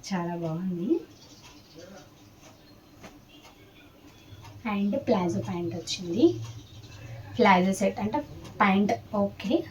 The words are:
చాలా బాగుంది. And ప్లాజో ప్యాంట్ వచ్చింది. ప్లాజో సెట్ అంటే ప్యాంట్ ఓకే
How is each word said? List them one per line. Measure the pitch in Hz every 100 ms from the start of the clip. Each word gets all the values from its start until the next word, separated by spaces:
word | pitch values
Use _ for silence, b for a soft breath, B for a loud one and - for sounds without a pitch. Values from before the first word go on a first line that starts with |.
| -
చాలా | 185 170 170
బాగుంది. | 165 160 185 175 196 349 - - - - - - - 160 180 202 - - - - - - - - - - - - - - - - - - - - - - - - - - 226
And | 202 202 269 285
ప్లాజో | 202 180 190 196
ప్యాంట్ | 180 170 170
వచ్చింది. | - - 175 180 339 - - - - - - - - - - -
ప్లాజో | 220 185 185 196
సెట్ | 196 -
అంటే | 208 262 - - - -
ప్యాంట్ | 202 190 208 - - 208
ఓకే | 202 - 196 330 -